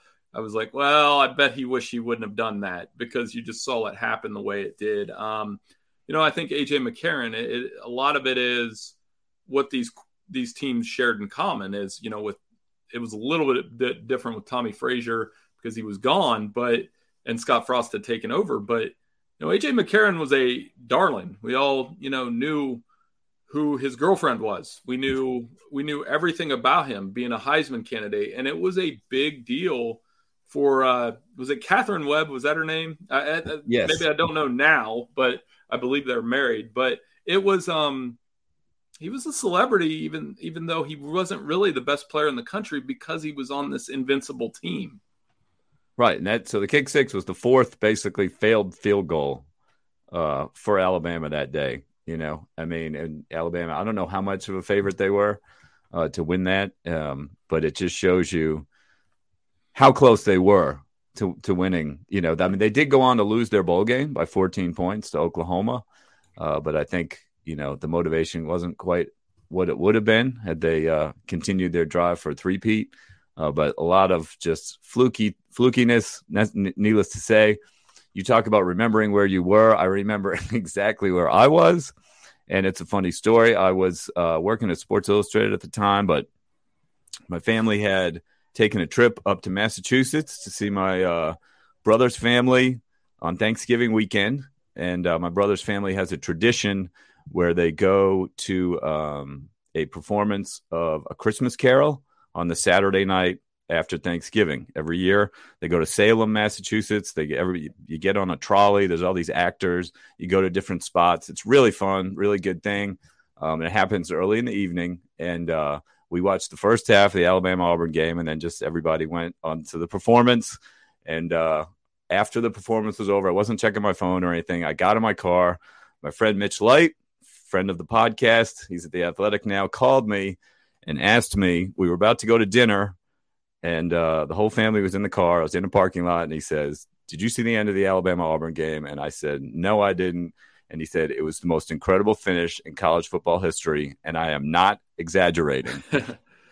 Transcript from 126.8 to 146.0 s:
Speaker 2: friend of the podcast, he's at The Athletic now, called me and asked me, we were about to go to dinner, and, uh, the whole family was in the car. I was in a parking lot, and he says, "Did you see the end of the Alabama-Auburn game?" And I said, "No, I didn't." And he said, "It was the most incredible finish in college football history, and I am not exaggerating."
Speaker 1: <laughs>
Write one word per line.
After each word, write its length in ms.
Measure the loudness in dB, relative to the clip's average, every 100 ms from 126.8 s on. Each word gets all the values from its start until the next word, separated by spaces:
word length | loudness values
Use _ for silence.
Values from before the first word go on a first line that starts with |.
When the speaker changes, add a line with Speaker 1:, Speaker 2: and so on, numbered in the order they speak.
| 6 0 _ _ _ -20 _
Speaker 2:
friend 240 | -2 -2
of 80 | -4
the 60 | -2
podcast, 800 | 2 2 2 4 4 2 -4 -12
he's 180 | -12 -8
at 60 |
The 120 | -4
Athletic 420 | -4 -2 -2 -2 -2
now, 200 | -2 -4
called 400 | 0 4 4 2
me 300 | -2 -4 -8 _ _ _ _ -10
and 120 | -2
asked 360 | 4 4 2 2
me, 340 | 2 2 0 0
we 120 | 0
were 60 |
about 260 | 4 4 4
to 60 | 4
go 120 | 4
to 80 | 4
dinner, 500 | 4 4 4 -2 -8 _ _ _ _ _ _
and, 300 | -4 -2 0
uh, 340 | 0 2 0 -2
the 80 |
whole 160 | 0 0
family 320 | 2 0 2
was 140 | 0 -2
in 80 |
the 60 | -4
car. 320 | 0 2 2
I 20 |
was 100 | 0
in 120 | -2 0
a 40 |
parking 360 | 2 2 2 0
lot, 180 | 0
and 80 | -2
he 80 | -6
says, 480 | -4 -4 -4 -6 -14 _ -16
"Did 120 | -6
you 60 | -4
see 160 | -2
the 140 | -2 0
end 100 | 0
of 80 | 0
the 120 | 2
Alabama-Auburn 680 | 2 0 0 0 -2 -4
game?" 320 | -4 -4 -6 -8
And 120 | -8
I 100 | -8
said, 320 | -6 -6 -6
"No, 380 | -8 -4 0 2
I 100 | 2
didn't." 420 | 2 -2 -4 -8 -12 _ _ _
And 100 | -12
he 60 | -6
said, 260 | -2 -2
"It 100 | -2
was 180 | -6 -4
the 80 | -2
most 220 | -2 -2
incredible 460 | -4 2 2 4 0
finish 460 | 0 0 -2 -6 -14
in 100 | -2
college 340 | 2 2 0
football 300 | -4 0 0
history, 580 | 0 -2 -2 -2 -4 -8 -8
and 120 | -4
I 140 | -2
am 180 | -2 0
not 300 | 4 4 2 _ -12
exaggerating." 840 | -2 2 4 2 0 -2 -4 -10 -4
Speaker 1:
<laughs> 260 | -4